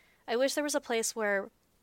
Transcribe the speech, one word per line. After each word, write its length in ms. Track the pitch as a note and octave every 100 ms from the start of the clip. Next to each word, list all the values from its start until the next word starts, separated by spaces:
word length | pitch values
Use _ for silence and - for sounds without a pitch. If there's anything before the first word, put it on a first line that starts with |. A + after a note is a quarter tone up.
| _ _ -
"I 100 | A3+
wish 180 | C4+
there 100 | D4+
was 120 | D4 C#4+
a 40 |
place 360 | - A3+ A3 A3+
where 340 | G#3 G3 G#3+ - _ _